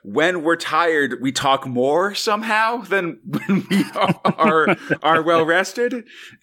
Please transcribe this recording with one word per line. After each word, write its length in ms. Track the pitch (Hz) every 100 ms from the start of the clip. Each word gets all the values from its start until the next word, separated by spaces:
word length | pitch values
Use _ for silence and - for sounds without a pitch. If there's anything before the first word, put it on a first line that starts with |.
when 400 | - 107 165 180
we're 140 | 156 165
tired, 640 | - 156 170 156 139 123
we 100 | 131
talk 340 | 131 143 135 135
more 480 | 123 135 151 196
somehow 720 | 202 - 208 220 214 220 240
than 360 | 190 196 175 -
<laughs> 40 | -
when 400 | 131 - 196 -
we 140 | 196 - -
are, 260 | 190 180 190 -
are, 400 | 160 160 151 - - 156
are 200 | 147 160
well 240 | 160 165 160
rested. 600 | 175 185 - 240 240 - - - -